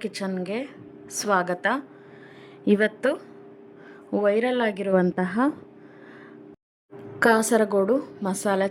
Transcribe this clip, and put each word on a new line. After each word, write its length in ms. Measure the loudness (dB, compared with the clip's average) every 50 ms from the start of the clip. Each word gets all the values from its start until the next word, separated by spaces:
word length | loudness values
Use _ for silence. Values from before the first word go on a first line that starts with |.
ಕಿಚನ್ಗೆ 560 | -6 -8 -8 -6 -6 -6 -4 -6 -6 -6 -6 -6 -8 -10 -14 -18 -20 -20 -20 -20 -16 -12 -10 -6
ಸ್ವಾಗತ. 480 | 0 2 2 2 2 0 -2 -2 0 -2 -2 -2 -4 -10 -18 -20 -20 -20 -20 -20 -20 -20 -20 -20 -20 -20 -16 -4 2 4
ಇವತ್ತು 380 | 4 4 4 0 0 -2 -2 -2 -2 -2 -6 -16 -20 -20 -20 -20 -20 -20 -20 -20 -20 -20 -20 -20 -20 -20 -10 -4 -2 2 2
ವೈರಲ್ 380 | 4 2 2 2 0 0 0 0
ಆಗಿರುವಂತಹ 800 | 0 0 -2 0 2 4 4 4 4 2 0 -2 0 0 2 2 2 0 -2 -10 -20 -20 -20 -20 -20 -20 -20 -20 -20 -20 -20 -20 -20 -20 -20 -20 -20 -20 _ _ _ _ _ _ _ -20 -18 -16 -12 -4 0 2
ಕಾಸರಗೋಡು 680 | 4 4 4 2 2 2 2 2 2 2 0 2 2 0 0 -2 -6 -10 -6 -4
ಮಸಾಲ 400 | -4 -4 -2 0 0 0 0 0 -2